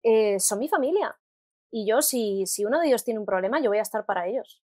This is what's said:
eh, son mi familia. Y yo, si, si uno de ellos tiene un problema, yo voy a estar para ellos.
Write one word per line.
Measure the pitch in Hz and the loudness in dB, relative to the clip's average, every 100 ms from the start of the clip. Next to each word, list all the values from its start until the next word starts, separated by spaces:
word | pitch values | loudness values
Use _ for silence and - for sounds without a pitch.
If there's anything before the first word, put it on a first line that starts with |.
eh, | 233 220 214 196 | 6 4 4 2
son | - 208 | 0 -2
mi | 294 | -2
familia. | 359 262 381 233 - _ _ _ _ _ | 0 0 0 -2 -6 _ _ _ _ _
Y | 226 208 | -4 0
yo, | 233 | 2
si, | 302 247 214 196 190 | 2 -2 -2 -2 -4
si | - 208 | -4 0
uno | 294 | 0
de | 330 | 2
ellos | 233 | 2
tiene | - 220 | 0 -4
un | 202 | -2
problema, | 190 190 285 | -2 0 0
yo | 247 | 2
voy | 208 | 0
a | |
estar | 220 220 214 | -2 -6 -4
para | 185 175 | -4 -2
ellos. | 247 - - _ | -6 -8 -20 _